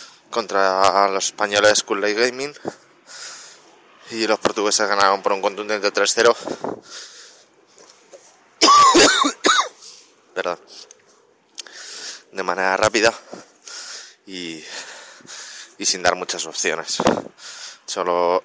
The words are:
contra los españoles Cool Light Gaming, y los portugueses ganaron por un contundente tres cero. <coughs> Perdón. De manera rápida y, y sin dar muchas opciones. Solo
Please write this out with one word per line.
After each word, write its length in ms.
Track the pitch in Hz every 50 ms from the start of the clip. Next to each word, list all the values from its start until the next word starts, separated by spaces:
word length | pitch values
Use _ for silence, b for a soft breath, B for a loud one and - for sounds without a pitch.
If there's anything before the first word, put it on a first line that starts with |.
| B B B B B -
contra 760 | - 117 107 95 98 98 98 95 95 95 98 95 90 98 101 98
los 180 | 95 95 -
españoles 560 | - - - 104 101 101 104 104 107 104 -
Cool 180 | - - 107 98
Light 160 | 101 107 104
Gaming, 380 | 110 120 127 123 131 139 147 147 - - - - - _ _ _ _ _ B B B B B B B B B B B B B B _ _ _ - - - -
y 160 | 117 113 110 104
los 100 | 107 -
portugueses 480 | - - 104 110 101 104 - - 107
ganaron 340 | 98 104 101 98 95 98 98
por 120 | 95 101
un 100 | 101 98
contundente 480 | 92 104 98 98 107 104 107 104 98 101
tres 220 | - 101 101 101 -
cero. 220 | 117 113 117 117 - - - - - - - - - B B B B B B B B B B B B B B _ _ _ _ _ - - - - _ _ _ - - - - _ _ _ _ _ -
<coughs> 1700 | - - 1077 1077 1077 1047 - - - - 1077 - - - - - - - - 1077 - - - - - - - - - _ _ _ _ _
Perdón. 280 | - 92 - 90 85 - - - B B B B - _ _ _ _ _ _ _ _ _ _ _ - - B B B B B B B B B B B B B B
De 120 | - 95 92
manera 320 | 90 90 95 92 95 95
rápida 360 | 95 107 107 - 110 107 113 - - - - - - - _ _ _ - B B B B B B B B B B B -
y, 400 | 98 95 90 87 82 82 78 - B B B B B B B B B B B B B B B B B B B B B B B
y 80 | 101
sin 180 | - - 92 87
dar 100 | 87 87
muchas 320 | 90 90 - - 85 82
opciones. 520 | 80 78 - - 87 80 80 80 - - - - - - - - - _ B B B B B B B B B B
Solo 600 | - - 98 87 90 87 87 87 87 90 -